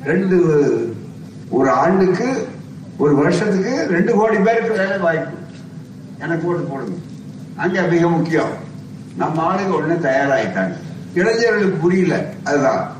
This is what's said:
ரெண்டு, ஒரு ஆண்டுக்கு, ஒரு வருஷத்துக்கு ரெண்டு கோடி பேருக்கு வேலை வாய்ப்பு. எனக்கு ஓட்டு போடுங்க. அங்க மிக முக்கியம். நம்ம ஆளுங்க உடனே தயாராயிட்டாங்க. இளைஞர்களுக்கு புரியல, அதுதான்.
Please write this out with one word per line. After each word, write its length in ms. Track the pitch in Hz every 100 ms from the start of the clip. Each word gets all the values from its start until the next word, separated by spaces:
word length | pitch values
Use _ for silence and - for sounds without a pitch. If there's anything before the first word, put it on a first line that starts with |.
ரெண்டு, 340 | 139 180 196 185 160 151 131 113 117 - - - - - -
ஒரு 200 | 123 135
ஆண்டுக்கு, 760 | 131 165 196 180 - 247 269 - - - - - -
ஒரு 180 | 147 143
வருஷத்துக்கு 720 | 156 175 208 185 208 277 311
ரெண்டு 240 | 175 196
கோடி 240 | 208 220 214
பேருக்கு 400 | 196 226 196 202
வேலை 200 | 196 196
வாய்ப்பு. 400 | 175 156 143 - - - - - - - - -
எனக்கு 280 | 160 165 170
ஓட்டு 140 | 175
போடுங்க. 340 | - - 123 - - - - - - -
அங்க 260 | 190 190
மிக 260 | 170 170 170
முக்கியம். 440 | 160 - 151 - - - - - - - -
நம்ம 380 | - 160 160 196
ஆளுங்க 120 | 190
உடனே 260 | 160 151
தயாராயிட்டாங்க. 800 | 170 135 131 135 110 101 95 92 87 - - -
இளைஞர்களுக்கு 640 | 170 202 226 233 214 190 160
புரியல, 480 | 170 185 165 139 - -
அதுதான். 480 | - 143 131 131 -